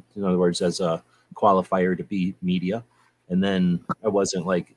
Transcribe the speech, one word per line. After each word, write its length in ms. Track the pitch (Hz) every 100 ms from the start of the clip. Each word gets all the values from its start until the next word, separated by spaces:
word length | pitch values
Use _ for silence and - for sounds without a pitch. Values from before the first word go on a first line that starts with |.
| -
in 100 | 104
other 140 | 95 90
words, 240 | 87 87
as 180 | 90 85
a 220 | 87 82 - _ -
qualifier 640 | - 107 95 92 95 92 87
to 80 |
be 300 | 82 98 90 -
media. 440 | 90 90 90 113 117 _ _ _ -
And 140 | 90
then 420 | 98 95 90 87 - -
I 40 | 110
wasn't, 380 | 98 95 92 85
like, 260 | 90 -